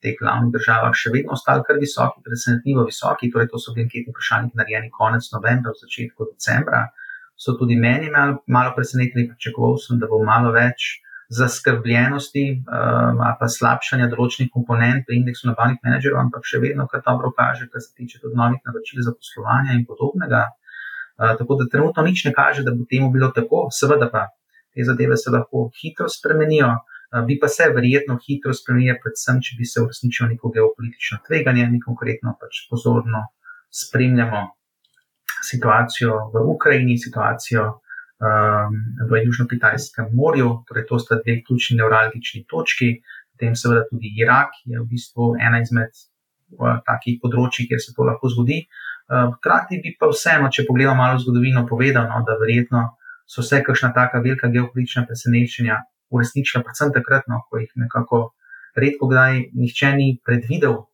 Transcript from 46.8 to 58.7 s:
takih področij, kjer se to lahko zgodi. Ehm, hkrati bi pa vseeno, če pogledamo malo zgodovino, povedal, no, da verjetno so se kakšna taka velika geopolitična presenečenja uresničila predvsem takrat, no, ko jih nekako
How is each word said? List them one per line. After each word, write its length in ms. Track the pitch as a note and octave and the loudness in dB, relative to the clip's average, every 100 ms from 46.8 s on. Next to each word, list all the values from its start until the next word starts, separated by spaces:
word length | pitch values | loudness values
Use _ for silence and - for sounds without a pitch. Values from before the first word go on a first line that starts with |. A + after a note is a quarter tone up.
| A#2 | -2
takih 340 | A#2 - A#2+ | -4 -2 -2
področij, 440 | B2 A#2 B2 - A#2 | 0 0 0 -2 -4
kjer 120 | A#2 | -4
se 140 | - - | -6 -2
to 80 | |
lahko 260 | B2 A2+ C3 | -2 0 -2
zgodi. 380 | A#2+ A#2+ D#3 D#3+ - - - _ | 0 0 0 -6 -16 -16 -16 _
Ehm, 200 | B2+ B2 A#2+ | 0 0 0
hkrati 440 | - E3 - F#3 | 0 0 0 -8
bi 120 | E3+ - | -8 0
pa 80 | D#3 | 0
vseeno, 420 | D3 - D#3+ C#3 | 2 2 2 2
če 160 | C3 C#3+ | 0 0
pogledamo 280 | B2 C3+ C3 | 2 4 4
malo 240 | B2+ B2+ | 2 2
zgodovino, 460 | B2+ A#2+ B2+ B2+ A#2 | 2 2 4 2 0
povedal, 400 | A#2 C3+ C#3 A#2 | 0 2 2 0
no, 160 | A#2 A#2 | -2 -2
da 100 | A2 | 0
verjetno 580 | A2 A#2+ A#2+ A#2+ A#2+ - - - _ | 2 2 2 0 -2 -6 -20 -20 _
so 160 | - | -8
se 220 | A#2 C#3 | 0 0
kakšna 300 | - B2+ B2+ | 2 0 2
taka 260 | B2 B2 B2 | 2 2 2
velika 280 | A#2+ C3 A#2+ | 0 0 2
geopolitična 580 | A#2+ B2 B2+ B2 - B2 | 2 0 -2 -2 -2 -4
presenečenja 760 | A#2 - A#2 A#2+ - A#2 G#2+ - _ _ | -4 0 2 2 0 -2 -2 -4 _ _
uresničila 540 | B2+ A#2+ C#3 C3+ B2 | -2 0 0 -2 -2
predvsem 280 | - - D3 | -4 -2 0
takrat, 300 | C3+ A#2+ C3+ - | 0 2 0 0
no, 140 | A#2+ - | -6 -4
ko 80 | A#2 | -6
jih 140 | A2+ - | -6 -6
nekako 580 | A#2+ A#2 A#2 A#2+ A2+ _ _ - - | -4 -2 0 0 0 _ _ -20 -10